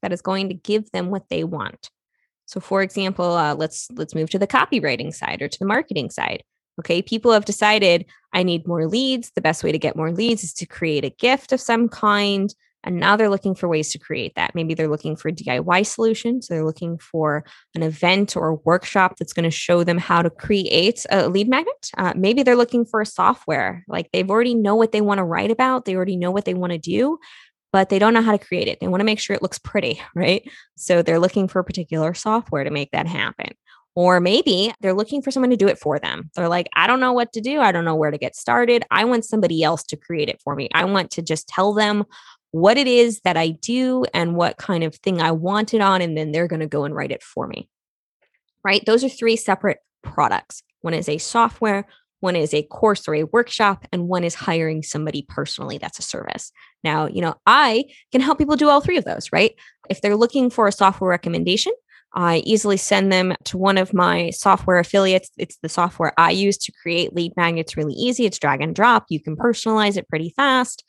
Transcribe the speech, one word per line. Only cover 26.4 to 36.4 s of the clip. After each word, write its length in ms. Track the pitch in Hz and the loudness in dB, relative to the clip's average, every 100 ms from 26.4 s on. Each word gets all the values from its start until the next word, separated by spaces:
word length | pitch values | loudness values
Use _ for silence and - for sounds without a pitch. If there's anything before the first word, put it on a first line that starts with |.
| 190 | -2
they 80 | |
wanna 240 | 180 180 170 | -2 -2 -4
do, 400 | 170 208 277 320 - - - _ _ | -2 0 0 -2 -10 -20 -20 _ _
but 200 | 190 190 | 2 2
they 80 | 196 | 4
don't 160 | 214 | 4
know 80 | 233 | 4
how 100 | 226 | 4
to 120 | 202 | 0
create 220 | - 180 - | -2 -4 -2
it. 140 | - | -4
They 80 | 185 | -2
wanna 160 | 185 | 0
make 160 | 214 214 | 0 -2
sure 160 | - - | -4 -4
it 60 | |
looks 160 | 185 - | -4 -8
pretty, 420 | - 208 120 - - | -6 -4 -2 -6 -8
<laughs> 60 | |
right? 360 | 170 160 190 - - - - | -2 0 0 -2 -18 -20 -8
So 240 | - 175 | 0 2
they're 180 | 170 165 | 2 2
looking 280 | 180 208 185 | 2 0 -2
for 100 | 185 | -2
a 60 | |
particular 500 | 175 185 160 160 156 | -4 -8 -6 -2 -2
software 500 | 175 214 226 - 147 | -4 -2 -2 -2 -4
to 60 | 139 | -4
make 220 | 147 139 | -4 -4
that 140 | - 165 | -4 -2
happen. 440 | 175 - - - - _ _ _ | -4 -6 -8 -14 -16 _ _ _
Or 260 | 175 180 180 | 2 4 4
maybe 520 | 180 254 294 185 220 - | 4 2 2 0 0 -2
they're 140 | 190 | -2
looking 260 | 190 220 285 | -2 -2 -6
for 100 | 269 | -4
someone 200 | 262 254 | -2 0
to 60 | 226 | 4
do 120 | 196 | 2
it 100 | - | 2
for 200 | 147 151 | -2 -4
them. 320 | 76 76 151 | -4 -8 -10
They're 140 | 180 | -4